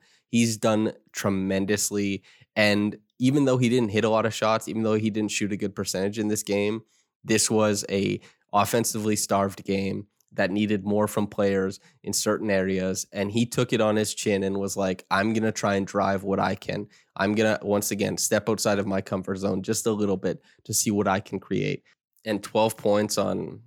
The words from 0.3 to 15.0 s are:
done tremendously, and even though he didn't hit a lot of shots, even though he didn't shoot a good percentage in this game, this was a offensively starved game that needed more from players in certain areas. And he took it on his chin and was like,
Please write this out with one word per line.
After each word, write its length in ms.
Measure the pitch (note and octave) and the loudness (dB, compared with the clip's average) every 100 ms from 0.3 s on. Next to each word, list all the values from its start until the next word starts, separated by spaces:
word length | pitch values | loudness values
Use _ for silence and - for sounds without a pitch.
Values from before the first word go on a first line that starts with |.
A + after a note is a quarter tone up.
| A#2 A#2 G#2+ | 2 2 2
done 360 | A2+ G#2+ A2 - _ | 2 2 0 -4 _
tremendously, 1120 | - G#2+ G2 F#2+ F#2+ G2 G#2 - G#2 G2+ F#2+ - _ - | -4 -2 0 0 0 0 0 0 -2 -2 -4 -8 _ -8
and 440 | - G#2+ G2+ G#2 - _ _ | 2 4 4 0 -4 _ _
even 260 | B2+ D3 | 2 4
though 140 | C3+ B2+ | 4 4
he 100 | A#2+ | 4
didn't 220 | B2 A2 | 2 2
hit 140 | G#2 | 2
a 60 | A2 | 2
lot 160 | A2 A2 | 2 2
of 80 | |
shots, 340 | - A2 A2+ - | 0 0 0 -2
even 140 | A2 | -2
though 140 | A2 G#2+ | 0 2
he 120 | A2 | 0
didn't 220 | G#2+ G#2 | 0 -2
shoot 200 | - G#2 | -2 -2
a 40 | G2 | -2
good 180 | G2+ | -6
percentage 440 | G2 F#2+ F#2 G2 G#2 | -6 -4 -2 -2 -2
in 100 | G#2+ | -2
this 160 | G#2 | -2
game, 380 | - G2+ G#2 A2 - _ _ _ | 0 0 0 -2 -8 _ _ _
this 260 | A2+ A2 - | 0 2 4
was 340 | A2 G#2+ G2+ - | 4 4 2 0
a 320 | G2 G2+ G2+ - _ _ | 0 0 -2 -8 _ _
offensively 640 | G2+ G2 A#2+ A2+ A2+ G#2+ G#2 | 0 2 2 0 -2 0 0
starved 480 | - G2 G2 - | 0 0 0 -4
game 420 | - G2 G2 G2+ G2+ _ _ | -4 -2 -2 -6 -10 _ _
that 160 | - G2 | -2 0
needed 320 | G#2 G#2+ G#2+ | 2 0 0
more 220 | G2 G#2 G#2 | 0 0 0
from 200 | - G#2 | 0 -2
players 520 | - G2+ G2 F#2+ - - _ | 0 0 2 0 -6 -18 _
in 100 | - | -6
certain 380 | - G#2+ G#2 G#2+ | -2 0 0 0
areas. 560 | G2 F#2 F#2+ F#2 F#2+ - | 0 2 0 -2 -4 -6
And 180 | G2+ G2 | -4 -2
he 140 | A#2 | 0
took 280 | A#2 - B2 | 0 0 0
it 100 | A#2 | 2
on 140 | G#2+ G#2+ | 2 2
his 180 | G#2+ | 0
chin 280 | - A2 G2 | -2 0 0
and 140 | F#2+ G2 | 0 -2
was 200 | G2 G2 | -4 -2
like, 280 | F#2+ F#2 | -2 -2